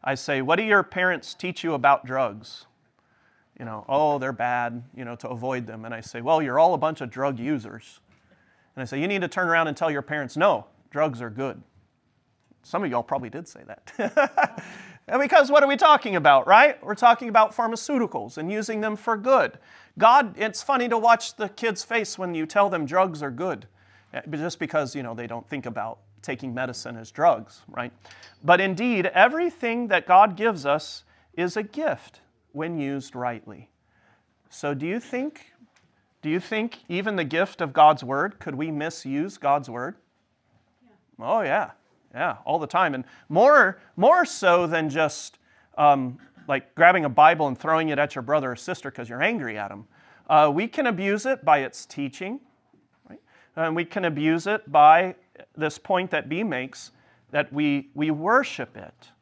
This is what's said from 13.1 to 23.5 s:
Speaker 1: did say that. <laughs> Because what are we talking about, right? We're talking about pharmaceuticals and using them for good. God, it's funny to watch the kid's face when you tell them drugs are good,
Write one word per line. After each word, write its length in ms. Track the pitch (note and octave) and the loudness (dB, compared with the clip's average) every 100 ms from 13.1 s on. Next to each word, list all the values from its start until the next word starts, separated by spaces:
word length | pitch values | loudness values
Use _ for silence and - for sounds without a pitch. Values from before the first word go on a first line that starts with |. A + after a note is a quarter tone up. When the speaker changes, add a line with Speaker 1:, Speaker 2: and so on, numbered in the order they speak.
| C#3 A#2 | -6 -6
Speaker 1:
did 180 | C3+ F3 | -14 -16
say 160 | - - | -20 -20
that. 1000 | - - - A3+ - C#4 - - - - | -20 -20 -8 -4 0 0 2 -2 -2 -18
<laughs> 300 | - - - - | -18 -20 -20 -6
Because 420 | B3+ C#4 F4+ C4+ | -2 4 4 6
what 140 | D4 | 6
are 40 | C#4 | 4
we 100 | C#4 | 4
talking 400 | E4 D4 A3+ F3+ | 6 6 4 2
about, 300 | D3 C#3 C3+ | 6 6 8
right? 360 | G#3 D4 - | 8 8 4
We're 100 | - | -8
talking 360 | G3+ B3 A#3+ A#3+ | 2 4 4 2
about 260 | A3 A3 G#3+ | 4 4 2
pharmaceuticals 840 | A3+ A3+ - C#4+ A#3 - G#2+ C#3 | -4 -4 -4 -2 -2 -6 -12 -10
and 140 | D#3+ | -6
using 300 | G#3+ G#3+ A3 | -6 -6 -4
them 160 | G#3+ G#3 | -4 -4
for 180 | - A3 | -4 -2
good. 420 | A3 C4 C#3 - _ - - - | 2 2 2 -4 _ -20 -20 2
God, 400 | A3 C4 A#3+ - | 6 6 4 -4
it's 240 | G#3+ - | -6 -6
funny 280 | - C4+ B3 | -4 -2 0
to 80 | A3+ | 0
watch 400 | A3+ A3+ - - | 4 2 0 -8
the 100 | G#3 | -10
kid's 360 | G3+ A3+ G#3+ - | -6 -6 -6 -4
face 340 | A3+ G#3 - | -4 -4 -8
when 160 | F#3 E3 | -8 -6
you 100 | D#3 | -4
tell 240 | G3+ G3+ | 2 2
them 160 | F3+ C#3+ | 0 -2
drugs 380 | E3+ F#3+ D#3 | 0 0 -2
are 80 | D3+ | -10
good, 360 | B2 F3+ | -6 -6